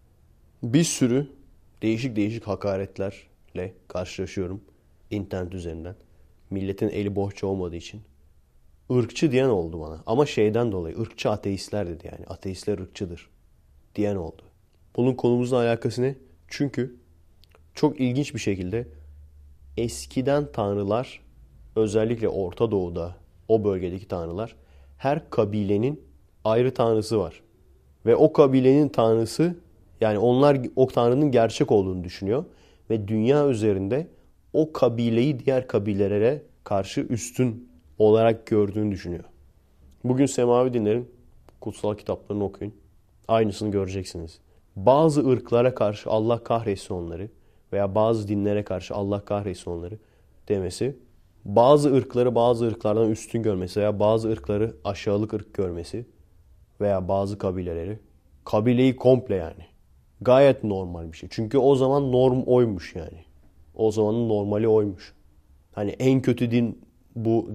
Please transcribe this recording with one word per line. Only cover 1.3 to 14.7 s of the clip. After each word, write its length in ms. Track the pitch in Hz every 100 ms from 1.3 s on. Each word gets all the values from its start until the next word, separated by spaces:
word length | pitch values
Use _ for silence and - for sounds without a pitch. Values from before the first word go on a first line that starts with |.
| - - _ _ _
değişik 340 | 110 113 131 107
değişik 320 | 104 113 104
hakaretlerle 1300 | 95 101 95 98 - 98 - _ _ _ 92 92 - -
karşılaşıyorum 760 | 90 80 - 90 101 90 98 - _ _ _ -
internet 420 | 104 95 95 90
üzerinden. 420 | 92 85 80 85 98 _ - - _ _
Milletin 400 | 98 98 98 110
eli 260 | 101 101 98
bohça 320 | 98 - 98
olmadığı 280 | 98 90 85
için. 260 | - 107 107 _ _ _ _ _ _ _ -
Irkçı 420 | 123 113 - 160
diyen 180 | 127 135
oldu 300 | 101 82 82
bana. 220 | 78 80 -
Ama 200 | 120 147
şeyden 460 | - 107 113 120
dolayı, 280 | 95 80 -
ırkçı 300 | 113 - 123
ateistler 580 | 104 104 98 - 104 87
dedi 200 | 80 -
yani. 140 | - -
Ateistler 500 | 92 95 92 - 98
ırkçıdır 520 | 92 - 92 87 - _ _ _ _ _ _ -
diyen 200 | 104 98
oldu. 260 | 80 - - _ _